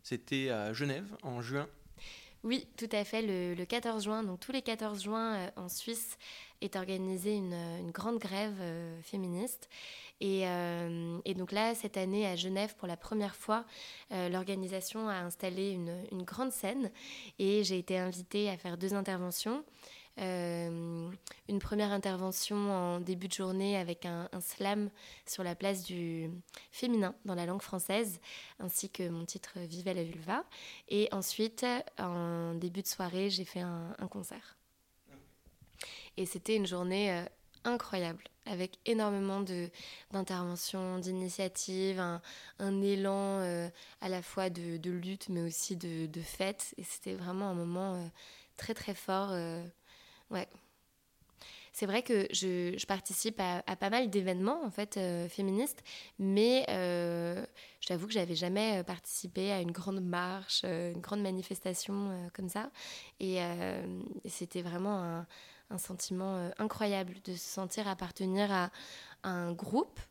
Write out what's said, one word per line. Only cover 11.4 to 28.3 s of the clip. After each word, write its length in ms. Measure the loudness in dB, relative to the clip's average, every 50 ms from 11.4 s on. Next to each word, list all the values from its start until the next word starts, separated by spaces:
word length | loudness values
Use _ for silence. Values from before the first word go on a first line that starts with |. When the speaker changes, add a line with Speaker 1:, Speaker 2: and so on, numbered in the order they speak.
| -2 0
Speaker 2:
là, 240 | 2 2 4 2 2
cette 220 | 0 -2 -2 0
année, 280 | 0 2 4 4 4 4
à 100 | 4 2
Genève, 380 | 2 0 2 2 2 0 0 -2
pour 100 | -6 -4
la 100 | -4 -4
première 380 | -6 -4 0 2 2 2 0 -2
fois, 280 | -6 0 2 2 2 2 -4 -14 -14 -14 -14 -14 -16 -10 -4
euh, 160 | -2 0 2
l'organisation 800 | 2 2 2 0 0 0 -2 -2 -2 -2 -2 -4 -2 -4 -2 0
a 100 | 0 0
installé 520 | 0 -2 -4 -4 -2 -2 -2 0 2 0 2
une, 340 | 2 0 0 -2 -2 -4 -6 -4
une 120 | -4 -4 -4
grande 280 | -4 -2 0 0 0
scène. 380 | 0 0 -2 0 0 2 0 -2 -2 -8 -14 -12 -12 -12 -12 -14 -2
Et 260 | 2 4 6 6 6 6
j'ai 140 | 4 2
été 220 | 0 2 2 2 2
invitée 500 | 2 0 -2 -4 -8 0 2 2 2 2
à 80 | 0
faire 220 | -2 -4 -4 -2 0
deux 160 | 2 2 2
interventions. 680 | 2 2 2 0 0 0 0 -2 0 0 0 0 -2 -4 -8 -18 -20 -20 -18 -18 -18 -20 -14 _ -4
Euh, 920 | -2 0 0 0 0 0 0 0 0 0 -2 -2 -2 -2 -2 -4 -4 -4 -6 -8 _ -14 -14 -12 _
une 120 | 0 0 0
première 340 | 2 2 2 4 4 4 2
intervention 760 | 2 2 0 0 2 0 0 0 0 0 0 2 2 2 4
en 300 | 4 4 2 2 2 0
début 300 | 0 0 -2 -2 -2 -4
de 40 | -2
journée 440 | 0 0 2 2 2 4 4 4
avec 280 | 2 2 0 -2 -4 -2
un, 220 | -4 -4 -4 -4 -4 -6
un 80 | -6
slam 500 | -6 -6 -4 0 2 2 4 4 2 0 -2 -10 -18 -18 -18 -14 -8
sur 160 | -8 -4 -2
la 140 | -2 -2 0
place 300 | 2 2 2 2 0 -2
du 440 | -4 -4 -2 -2 -2 -2 -2 -2 -4 -4 -8 -12 -16 -18 -18 -18 -14
féminin 460 | -6 -2 2 4 6 6 4 4 0 -4 -4
dans 100 | -2 -2
la 120 | 0 0
langue 160 | 0 -2 -2
française, 580 | -4 -4 -4 -2 0 2 2 2 2 0 -2 -8 -10 -14